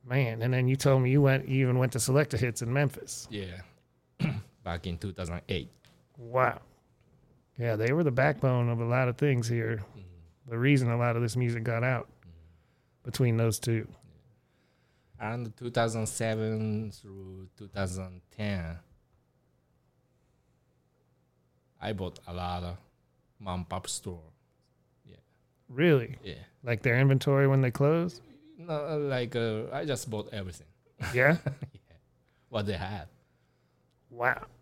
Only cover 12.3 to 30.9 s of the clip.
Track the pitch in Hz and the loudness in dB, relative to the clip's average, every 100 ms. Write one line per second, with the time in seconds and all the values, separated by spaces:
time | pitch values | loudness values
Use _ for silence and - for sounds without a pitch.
12.3 | - - _ _ _ _ _ 127 - 123 | -20 -20 _ _ _ _ _ -12 0 2
13.3 | 113 113 104 - 113 - - - - _ | 4 2 2 0 -2 -2 -16 -20 -20 _
14.3 | _ _ _ _ _ _ _ _ - 107 | _ _ _ _ _ _ _ _ -10 -6
15.3 | 120 117 - 120 120 117 110 110 - 113 | -6 -8 -10 -4 0 0 0 -4 -2 -2
16.3 | 110 110 110 107 107 107 - 104 95 95 | 0 -2 -2 -2 -2 -4 -12 -18 -16 -14
17.3 | 95 92 _ 101 101 95 92 92 90 _ | -16 -18 _ -10 -4 -4 -4 -10 -14 _
18.3 | - 104 98 82 85 _ _ _ _ _ | -6 -4 -4 -6 -10 _ _ _ _ _
19.3 | _ _ _ _ _ _ _ _ _ _ | _ _ _ _ _ _ _ _ _ _
20.3 | _ _ _ _ _ _ _ _ _ _ | _ _ _ _ _ _ _ _ _ _
21.3 | _ _ _ _ _ 107 101 90 - - | _ _ _ _ _ -8 -6 -6 -8 -12
22.3 | 87 90 87 87 90 _ _ _ _ _ | -6 -4 -4 -6 -10 _ _ _ _ _
23.3 | _ 98 90 85 92 - - - 87 80 | _ -8 -8 -6 -8 -6 -10 -10 -12 -16
24.3 | _ _ _ _ _ _ _ - - _ | _ _ _ _ _ _ _ -20 -20 _
25.3 | _ _ _ _ 131 170 143 117 131 98 | _ _ _ _ 2 6 6 2 -10 -12
26.3 | 73 - _ 120 113 131 120 135 135 - | -14 -16 _ -4 0 2 6 6 6 4
27.3 | 139 139 135 127 117 143 165 175 - - | 4 6 4 2 2 2 4 0 -6 -20
28.3 | - - - 170 151 147 151 143 127 120 | -20 -20 -18 -6 -6 -2 -2 -2 -2 -2
29.3 | 123 113 110 117 135 160 127 - 107 - | -2 0 -2 -4 -6 -4 -4 -4 -8 -6
30.3 | 107 92 85 - _ _ | -8 -8 -12 -20 _ _